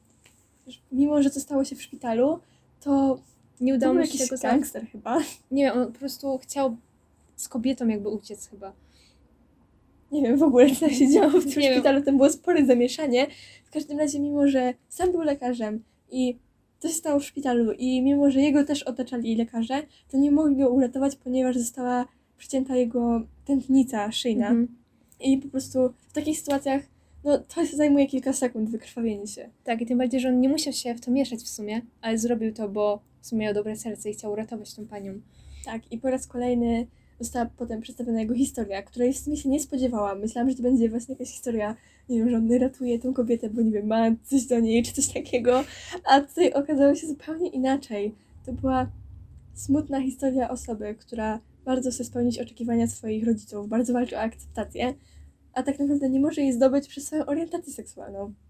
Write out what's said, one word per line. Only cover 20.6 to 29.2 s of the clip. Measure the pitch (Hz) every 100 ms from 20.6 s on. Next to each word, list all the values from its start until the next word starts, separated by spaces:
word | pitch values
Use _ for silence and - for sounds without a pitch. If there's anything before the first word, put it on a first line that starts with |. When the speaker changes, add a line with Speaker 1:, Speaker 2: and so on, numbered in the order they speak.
| 269
Speaker 1:
uratować, | 254 247 262 277 269
ponieważ | - 254 254 247
została | 233 - 247 247 247 _ _ _
przycięta | - 269 269 254
jego | 240 240 233 233 226 -
tętnica | - 277 240 269 262 220 208
szyjna. | - 254 214 208
Speaker 2:
Mhm. | 233 240 - _ _ _ _
Speaker 1:
I | 262 269
po | -
prostu | 262 - 262 254 - _
w |
takich | 302 294 311
sytuacjach, | - 277 277 269 - _ _ -
no, | 285 285
to | - - 339 277
zajmuje | 302 285 277
kilka | 262 262
sekund, | 262 247 240 214
wykrwawienie | 233 - - 233 202